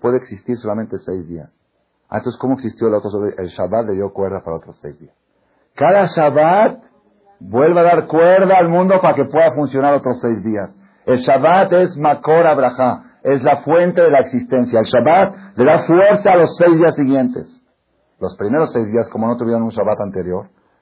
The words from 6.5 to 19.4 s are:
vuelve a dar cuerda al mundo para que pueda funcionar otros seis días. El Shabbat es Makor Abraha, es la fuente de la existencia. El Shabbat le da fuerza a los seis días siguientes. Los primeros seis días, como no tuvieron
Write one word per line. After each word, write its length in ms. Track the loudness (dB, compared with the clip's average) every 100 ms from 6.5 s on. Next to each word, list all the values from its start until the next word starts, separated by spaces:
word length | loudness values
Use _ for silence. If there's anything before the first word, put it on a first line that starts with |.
| 2 0 -2 _ _ _ _ _ _
vuelve 400 | -6 0 2 4
a 40 |
dar 240 | 4 2 0
cuerda 500 | 2 4 4 4 4
al 100 | 4
mundo 260 | 2 2 2
para 140 | 2
que 120 | 0 -2
pueda 260 | 2 2
funcionar 400 | 0 -4 -2 0
otros 260 | 0 -2 -4
seis 240 | -4 -4
días. 320 | -4 -6 -8 -14 _ _ -2
El 120 | -2
Shabbat 560 | 2 2 2 2 2
es 220 | 2 0 -2
Makor 500 | -2 -2 0 2 2
Abraha, 720 | 2 0 0 -2 -2 -12 _
es 220 | -2 0
la 140 | 0 0
fuente 440 | 2 2 2 2
de 80 | 4
la 100 | 2
existencia. 580 | 0 -4 -2 -2 0 0
El 60 | 0
Shabbat 720 | 0 2 2 2 -4 -16 0
le 60 |
da 140 | 2 2
fuerza 540 | 2 4 4 4 4
a 60 | 4
los 180 | 2 2
seis 180 | 2 4
días 200 | 2 2
siguientes. 640 | 0 0 -2 -4 -12 _ _ _ _ _ _ _
Los 160 | -10 -6
primeros 360 | -4 -2 -2
seis 140 | -2 -2
días, 200 | -4 -4
como 180 | -4 -4
no 100 |
tuvieron 240 | -4